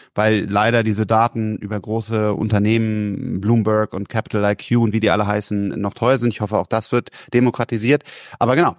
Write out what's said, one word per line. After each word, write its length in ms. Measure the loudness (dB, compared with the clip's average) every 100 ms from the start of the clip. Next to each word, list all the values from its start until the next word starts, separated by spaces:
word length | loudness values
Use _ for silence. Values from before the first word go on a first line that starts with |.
| -10
weil 340 | 0 2 2 0
leider 340 | 0 2 2
diese 220 | 0 -2 2
Daten 500 | 2 2 0 -4 -6
über 240 | -6 -8
große 540 | -4 -6 -2 -2 0
Unternehmen, 1080 | 0 0 2 2 2 0 -2 -4 -4 -6 -4
Bloomberg 540 | 2 2 2 0 -2
und 160 | -6 -4
Capital 420 | -6 -2 0 0
I 40 | -2
Q 260 | 0 0
und 80 | 2
wie 80 | 2
die 120 | 2
alle 160 | 2 0
heißen, 520 | -2 -2 -4 -4 -4
noch 140 | -6
teuer 240 | 0 0 2
sind. 160 | 0
Ich 80 | -2
hoffe, 160 | -2 -2
auch 100 | 0
das 240 | -2 0
wird 200 | -4 -4 -16 -2
demokratisiert. 720 | 2 2 0 -4 -2 2 2 0 -18 -20 -2
Aber 180 | 2 2
genau, 180 | 2